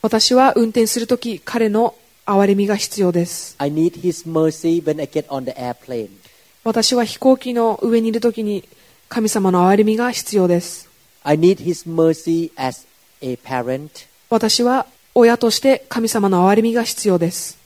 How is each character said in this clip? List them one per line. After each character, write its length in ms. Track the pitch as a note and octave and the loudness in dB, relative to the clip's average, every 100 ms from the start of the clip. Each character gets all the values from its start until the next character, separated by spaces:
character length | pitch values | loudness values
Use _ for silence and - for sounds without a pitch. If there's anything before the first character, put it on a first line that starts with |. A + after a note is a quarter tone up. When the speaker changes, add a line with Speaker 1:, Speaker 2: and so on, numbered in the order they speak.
Speaker 1:
私 320 | A3 A3 - | 0 0 2
は 180 | B3 C4+ | 4 4
運 120 | - A3+ | 4 0
転 160 | A#3 A3+ | 0 0
す 140 | A#3+ | -2
る 80 | A3+ | -2
と 100 | B3 | -4
き、 220 | A#3+ F#3+ | -4 -10
彼 280 | - A#3+ A3 | -8 -2 0
の 280 | G#3 A#3 - _ _ | 2 0 -4 _ _
憐 220 | - G3 G3+ | 0 2 4
れ 80 | |
み 140 | G3 G3+ | 2 0
が 80 | G#3 | -2
必 240 | - G#3 | -4 -2
要 100 | F#3 | 0
で 160 | E3+ F3 | 0 -4
す。 300 | - - - | -8 -14 -6
Speaker 2:
I 140 | C#3+ | -4
need 280 | D3+ E3+ E3+ | 0 -2 0
his 300 | F3+ E3+ E3 | -6 -4 -4
mercy 520 | D#3+ D#3+ D#3 E3+ E3+ | 0 0 0 -2 0
when 180 | D#3 D#3 | -2 -4
I 80 | C#3 | -4
get 180 | D#3 D3 | -6 -6
on 180 | C#3 | -8
the 60 | C3 B2+ | -8 -8
airplane. 520 | B2 A#2+ - A#2+ G#2 G2 _ _ _ _ | -10 -10 -10 -10 -10 -14 _ _ _ _
Speaker 1:
私 320 | A3+ A3+ A3 | -4 -2 0
は 100 | B3 | 0
飛 140 | A3+ - | -2 0
行 180 | C4 C4 | 2 2
機 160 | B3+ | 0
の 280 | A#3+ A3+ G#3 | 0 0 0
上 180 | A#3 A3+ | 0 0
に 80 | A3+ | 0
い 40 | |
る 80 | A3 | 0
と 120 | A#3 | -2
き 120 | A3+ | -2
に 220 | G#3 G3+ - _ _ _ _ | -4 -6 -8 _ _ _ _
神 200 | A#3+ G#3+ | -4 -2
様 220 | A3 F#3+ | 0 2
の 180 | F3+ F3+ | 4 4
憐 100 | G3+ | 4
れ 60 | |
み 120 | G#3+ A3 | 2 0
が 160 | B3 | -2
必 240 | A#3+ - G#3 | -6 -4 0
要 100 | F3+ | 2
で 140 | F3 | 0
す。 280 | - - - _ _ _ | -2 -16 -20 _ _ _
Speaker 2:
I 120 | C#3+ D3+ | -2 4
need 220 | F3 F#3+ | 4 2
his 320 | F3 E3 E3 | -2 -6 -6
mercy 600 | E3 D#3+ D#3+ - E3 E3 - | 0 2 0 -2 -4 -4 -6
as 300 | C3 - _ _ _ _ | -8 -8 _ _ _ _
a 160 | C3 B2 | -10 -10
parent. 720 | - B2+ A#2+ C3 D3+ - - _ _ | -6 -6 -4 -8 -10 -20 -20 _ _
Speaker 1:
私 340 | A3+ A3 - | 0 0 0
は 240 | A#3+ C4 - _ _ | 0 0 -4 _ _
親 220 | B3 A#3 A#3 | 4 4 4
と 140 | A#3 | 0
し 80 | - | 2
て 260 | C4+ C4 - | 2 2 -2
神 200 | A#3 A3+ | -4 -2
様 200 | A3+ G3 | 0 2
の 200 | F3+ F#3 | 4 4
憐 80 | G#3+ | 4
れ 60 | |
み 100 | A3+ | 2
が 120 | A#3 | -2
必 240 | A3+ - G#3 | -4 -4 0
要 100 | F3 | 0
で 120 | E3+ | 0
す。 260 | - - - | -4 -12 -16